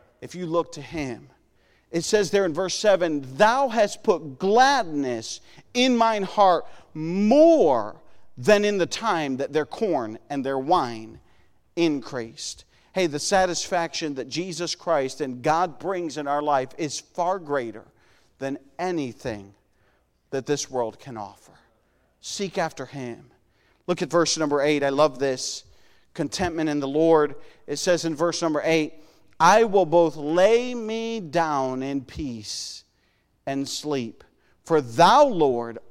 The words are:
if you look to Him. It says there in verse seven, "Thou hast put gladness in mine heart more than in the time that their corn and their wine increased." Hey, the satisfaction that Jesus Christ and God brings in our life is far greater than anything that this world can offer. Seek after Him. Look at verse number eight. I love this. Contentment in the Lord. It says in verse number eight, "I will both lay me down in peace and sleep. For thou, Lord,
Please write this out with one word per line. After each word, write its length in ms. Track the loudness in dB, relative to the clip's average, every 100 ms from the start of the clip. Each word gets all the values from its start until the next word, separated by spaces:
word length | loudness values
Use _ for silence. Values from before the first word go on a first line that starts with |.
| _ _
if 140 | -16
you 120 | -10 -4
look 260 | -2 -4
to 100 | -8
Him. 460 | -12 -8 -8 -8 -14 _ _ _ _ _ _
It 100 | -6
says 300 | 0 0 2
there 120 | 0
in 80 | 0
verse 220 | -2 -4
seven, 500 | 0 2 2 2 -2 -4 2
"Thou 320 | 4 4 0
hast 340 | 2 0 0
put 380 | 0 0 -2 -4
gladness 1000 | 2 6 6 4 0 -4 -4 -4 -8 -14 -18 -20 -6
in 220 | 2 4 4
mine 280 | 2 0
heart 420 | -2 4 4 4 0 -14 -16
more 1120 | -10 -4 0 6 8 8 8 4 2 -2 -10 -20 -20 -18 -4
than 280 | 4 4
in 140 | 4 0
the 80 | -2
time 500 | -2 -2 -2 -2 -4
that 160 | -4
their 120 | -4
corn 540 | -4 -4 -2 -2 -4 -10 -10
and 160 | -6
their 140 | -4 -4
wine 600 | 0 0 0 -6 -14 -20 _ _ _ _ _ -2
increased." 880 | -2 -2 -6 -10 -10 -12 -14 -14 -20 _ _
Hey, 140 | -2 -2
the 120 | -2
satisfaction 960 | 0 2 2 -2 -4 -4 -4 -6 -8
that 160 | -8 -8
Jesus 440 | -8 -8 -6 -8
Christ 460 | -6 -2 0 -2 -4
and 220 | -8 -4
God 360 | 0 0 0 -4
brings 380 | -6 -6 -6 -6
in 100 | -4
our 140 | -2
life 300 | 0 0 -2 -6
is 200 | -8 -8
far 400 | -10 -6 -4 -4
greater 460 | -4 -4 -4 -10 -18 _ _ _ _ -10
than 180 | -8 -8 _ -8
anything 720 | -4 -4 -6 -8 -8 -10 -12 _ _ _ _ _ _ _ _
that 160 | -8 -4
this 240 | -4 -4
world 280 | -4 -4 -6
can 200 | -14 -12
offer. 340 | -14 -16 _ _ _ _ _ _ _ _
Seek 340 | -14 -8 -6 -4
after 300 | -6 -6 -14
Him. 440 | -12 -12 -12 -18 _ _ _ _ _ -6
Look 140 | -4
at 80 | -2
verse 300 | 0 0 0
number 240 | -2 0
eight. 200 | 2 0
I 60 | 0
love 300 | 2 2 2
this. 460 | -4 -2 -6 -12 -16 -20 _ _ _
Contentment 560 | -8 -6 -4 -4 -2 -2
in 100 | -2
the 80 | -2
Lord. 460 | 2 4 4 4 -2 -16 -18 -10
It 100 | -4
says 300 | 0 0 0
in 80 |
verse 260 | -2 -2 0
number 220 | -2 0
eight, 300 | 0 0 0 -8 -20 _ _ 2
"I 260 | 6 6
will 200 | 6 4
both 320 | 4 4 4 0
lay 580 | -2 4 4 4 0
me 460 | -6 -6 -6 -6 -6
down 640 | -4 -2 -2 -2 -2 -4
in 180 | -4 -6
peace 840 | -8 -10 -10 -10 -12 -12 -12 -16 -20 _ _ _ _ _
and 240 | -6 -6 -6
sleep. 560 | -8 -4 -4 -4 -10 _ _ _ _
For 160 | 0 0
thou, 460 | 2 4 8 8 6
Lord, 520 | 4 2 2 -4 -10 2